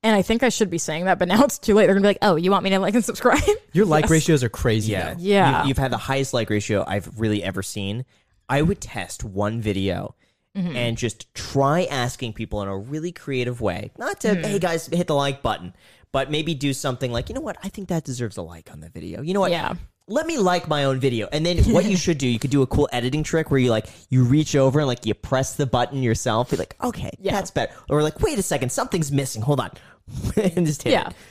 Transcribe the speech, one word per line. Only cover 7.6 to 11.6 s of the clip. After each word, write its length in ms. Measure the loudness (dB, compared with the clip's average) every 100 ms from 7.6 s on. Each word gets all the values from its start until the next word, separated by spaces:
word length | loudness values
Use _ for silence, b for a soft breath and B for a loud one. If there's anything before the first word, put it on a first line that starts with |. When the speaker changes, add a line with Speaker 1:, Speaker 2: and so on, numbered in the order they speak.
Speaker 3:
seen. 400 | -6 -6 -6 -6 -8 _ _ _ _
I 140 | 0
would 180 | 2 0
test 440 | -6 -10 -10 -10
one 360 | -10 -2 -2 -2
video 540 | -2 -2 -2 -2 -6 -14 _ _ _ -6
Speaker 1:
Mm-hmm. 200 | -4 -2
Speaker 3:
and 200 | -4 -2
just 360 | -4 -6 -16
try 500 | -14 -4 0